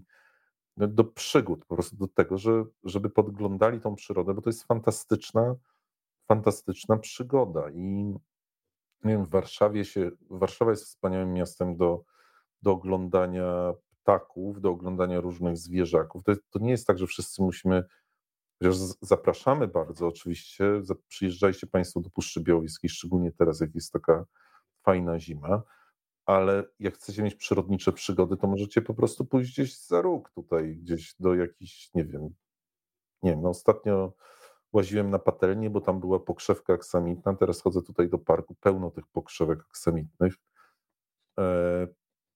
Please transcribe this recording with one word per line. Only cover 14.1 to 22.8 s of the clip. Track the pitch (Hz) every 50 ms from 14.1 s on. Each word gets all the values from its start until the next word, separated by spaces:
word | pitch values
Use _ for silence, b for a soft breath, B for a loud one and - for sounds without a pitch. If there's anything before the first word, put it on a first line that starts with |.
| 101 90 - - - 90 92 101 101 98
do | 95 95
oglądania | 87 87 90 92 92 90 90 90 90 87
różnych | 87 90 87 85 87 87 85
zwierzaków. | 85 82 87 87 92 87 82 85 80 78 - - 92 -
To, | 104 101 101 - _
to | - 98
nie | 110 120
jest | 127 113 -
tak, | - 95 90
że | 92
wszyscy | - - - 95 - - - 95
musimy, | 92 87 - - 92 92 90 90 - _ _ _ _ _ _ _ _ _ _ _ _ _ -
chociaż | 90 90 92
z-, | 92 95 87 - -
zapraszamy | - - 101 - - - - - - 131 139 151 120
bardzo | 90 - 85 78 - - - 87
oczywiście, | 85 82 - - 90 85 - - - - - 98 101 104 104 95
za-, | 92 92 - _
przyjeżdżajcie | - - - 101 92 87 90 101 95 90 - -
państwo | - - 92 87 - - 87
do | 85 -
Puszczy | - - - - - 85
Białowieskiej, | 78 90 85 82 82 78 78 -